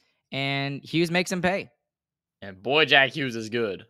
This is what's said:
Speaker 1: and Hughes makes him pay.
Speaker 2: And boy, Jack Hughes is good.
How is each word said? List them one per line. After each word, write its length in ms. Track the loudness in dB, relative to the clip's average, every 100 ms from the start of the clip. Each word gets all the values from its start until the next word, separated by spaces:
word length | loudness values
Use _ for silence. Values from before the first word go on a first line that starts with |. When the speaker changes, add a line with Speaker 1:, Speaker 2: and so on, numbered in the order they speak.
| _ _ -12
Speaker 1:
and 500 | -6 -2 -2 -4 -6
Hughes 280 | -4 -2 0
makes 200 | 0 -2
him 100 | -2
pay. 280 | -2 -2 -6 _ _ _ _ _ _ -20
Speaker 2:
And 200 | -18 -8
boy, 240 | 0 2 6
Jack 260 | 6 6
Hughes 240 | 0 -4 -4
is 140 | -4
good. 360 | -2 -2 -4